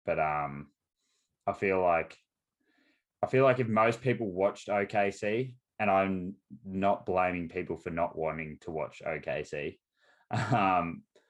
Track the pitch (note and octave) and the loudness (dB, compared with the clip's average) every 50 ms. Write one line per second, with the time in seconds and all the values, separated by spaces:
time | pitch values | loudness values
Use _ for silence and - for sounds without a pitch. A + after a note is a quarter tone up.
0 | - F2 E2 D#2+ D#2 D#2 D2+ D2+ D2 C#2+ C#2+ C#2+ D2 - _ _ _ _ _ _ | -4 -2 0 0 0 0 0 -2 -4 -4 -6 -10 -14 -16 _ _ _ _ _ _
1 | _ _ _ _ _ _ _ _ - - G2 - G#2+ G2 F#2+ F#2 F#2 F2 E2+ E2 | _ _ _ _ _ _ _ _ -4 -4 -4 0 0 2 2 4 4 4 4 2
2 | D#2+ - - - _ _ _ _ _ _ _ _ _ _ _ _ _ _ _ _ | 2 -2 -8 -20 _ _ _ _ _ _ _ _ _ _ _ _ _ _ _ _
3 | _ _ _ _ - - - C3 C3+ C3+ B2 B2+ B2+ A2 G#2+ A2 A2 A#2 A#2+ - | _ _ _ _ -4 2 4 6 6 6 6 4 2 2 4 4 4 4 2 0
4 | - C3 A#2 G#2+ A2+ G2+ F2 F2+ F#2+ G2+ - - - - G2+ G2+ G2+ G2 - G#2 | 0 -2 -2 -2 -2 -4 -2 0 0 0 0 -2 -6 -2 -2 -2 0 0 0 0
5 | G2+ G2+ G2 - - G#2 G#2+ A#2 C3 C3 B2 - _ _ _ - A2 G2+ F#2+ G2 | 0 0 0 -2 -4 -2 -2 -2 -4 -6 -10 -18 _ _ _ -2 2 4 4 4
6 | G2 G2 F#2+ F#2 F2+ F#2 G2 - _ - - - - G2 F#2+ F#2+ F#2+ G2 G2+ - | 4 2 0 -4 -4 -8 -10 -12 _ -20 -20 -18 -12 -8 -4 0 2 2 2 0
7 | - - F2+ F2+ F#2 F2+ F2+ F2 E2+ E2 F2 F#2 F2+ - E2+ - - F2+ E2 E2 | -2 -2 0 0 2 0 0 -4 -6 -6 -6 -6 -6 -6 -6 -8 -8 -6 -4 -2
8 | E2+ F2 - D#2+ D#2+ D#2 D#2 D#2+ D#2+ D#2 D2+ - - F2 D#2+ D#2 C#2+ - - - | -2 -2 -2 -2 -4 -4 -4 -4 -8 -10 -12 -14 -12 -8 -6 -6 -6 -8 -8 -10
9 | - D#2+ D#2+ D2+ C#2+ D2+ C#2+ D2 D2 - - D2 C#2+ E2+ - _ _ _ _ _ | -8 -6 -6 -6 -4 -4 -4 -4 -6 -6 -6 -6 -6 -6 -8 _ _ _ _ _
10 | _ _ _ _ _ - - A2+ A#2 G#2+ B2 A2+ G2 F#2+ F#2 F2+ E2+ E2+ E2 - | _ _ _ _ _ -6 -4 -2 0 2 2 4 4 4 4 2 2 -2 -6 -10
11 | - _ _ _ _ | -14 _ _ _ _